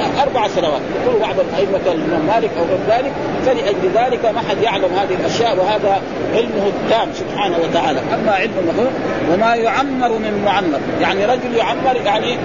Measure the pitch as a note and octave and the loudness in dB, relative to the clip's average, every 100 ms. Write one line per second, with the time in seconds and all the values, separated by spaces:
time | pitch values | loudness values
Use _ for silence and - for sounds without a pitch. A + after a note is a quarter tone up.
0 | - - C#4 B3 G#3 F3+ E3 C#3 - - | -2 0 0 2 0 0 0 -2 -2 -2
1 | B3 A3+ G#3 - - E3+ G3 G3 F#3 E3 | 0 2 0 0 0 0 0 0 0 0
2 | D3+ E3 D#3 A3+ A3 - E3+ F#3 G3+ A3+ | 0 0 2 2 0 0 0 0 2 2
3 | C4+ - - - - A#3+ G#3 F#3+ F#3 G3+ | 0 -4 -4 -2 0 2 0 0 2 2
4 | B3+ A#3+ A#3 G#3+ A3 G3+ A3 G3 F#3 F#3 | 2 0 0 0 -2 0 0 2 0 0
5 | F#3+ F3+ - - A#3 F#3 F#3 G#3+ G3+ G3 | 0 0 0 0 2 2 2 2 2 0
6 | - - - G#3 A#3 G3+ G3+ F#3+ D3+ A3 | -2 -6 -2 0 0 0 -2 -2 0 0
7 | F3+ - E3+ - G3+ E3+ D#3+ E3 D#3+ C#3 | 0 -4 -6 -4 -2 0 0 0 0 -2
8 | - A3+ A3 G3 A3 G3 E3+ E3 B3+ D#4 | -2 -2 0 0 0 -2 -2 0 0 -2
9 | - - D#3 F3+ A3+ A#3 A3+ G#3 C#4 C4 | -4 -2 0 2 2 2 2 0 0 0
10 | B3 A3 G#3+ G#3 G3+ F#3+ F3+ C#3 - D#3 | 0 0 -2 0 0 2 0 -2 -2 -2
11 | E3 F#3+ G#3 B3+ B3 A#3 G3+ A#3+ C4 B3+ | 0 2 2 0 0 0 0 0 0 0
12 | G3+ G#3+ A#3 B3 | 0 0 0 -4